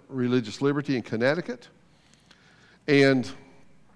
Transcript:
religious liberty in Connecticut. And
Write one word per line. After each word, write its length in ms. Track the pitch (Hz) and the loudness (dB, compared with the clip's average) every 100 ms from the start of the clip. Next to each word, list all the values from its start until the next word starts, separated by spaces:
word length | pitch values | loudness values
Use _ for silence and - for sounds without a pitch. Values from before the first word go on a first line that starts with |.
| - | -12
religious 540 | 131 123 127 107 - | -6 0 0 -2 -2
liberty 340 | 139 143 139 131 | -2 -2 -2 -4
in 60 | |
Connecticut. 680 | - 110 123 160 170 247 - _ _ _ _ _ _ - _ _ _ _ - | -4 -2 0 0 -6 -14 -16 _ _ _ _ _ _ -20 _ _ _ _ 2
And 420 | 143 135 135 117 - - - - - - | 4 6 4 0 -10 -20 -20 -20 -20 -20